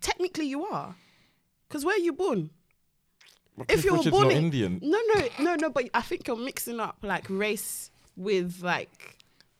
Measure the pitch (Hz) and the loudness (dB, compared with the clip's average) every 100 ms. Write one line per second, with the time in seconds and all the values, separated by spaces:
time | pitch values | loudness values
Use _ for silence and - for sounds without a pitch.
0 | - - 359 320 294 277 392 180 160 180 | -4 -2 -4 -4 -4 -4 -6 -6 -8 -14
1 | _ _ _ _ _ _ - 294 311 415 | _ _ _ _ _ _ -12 -4 0 2
2 | 339 277 - 208 156 - _ _ _ _ | 0 0 0 0 -2 -10 _ _ _ _
3 | _ _ - _ _ - - 427 392 330 | _ _ -20 _ _ -10 0 2 4 4
4 | 208 381 415 - 165 139 95 92 277 403 | 6 6 6 6 2 2 0 0 0 2
5 | 453 415 254 - 330 330 311 262 247 240 | 4 2 2 0 0 2 0 -2 -2 -2
6 | - 349 - 226 262 - 240 233 202 - | -2 -6 -4 -6 -6 -8 -8 -6 -6 -6
7 | 208 175 - 190 208 208 - - - _ | -4 -4 -4 -2 -2 -2 -6 -10 -12 _
8 | _ - 190 185 175 180 175 151 - - | _ -8 0 0 0 -4 -2 -2 -4 -16
9 | - - _ _ _ _ | -20 -20 _ _ _ _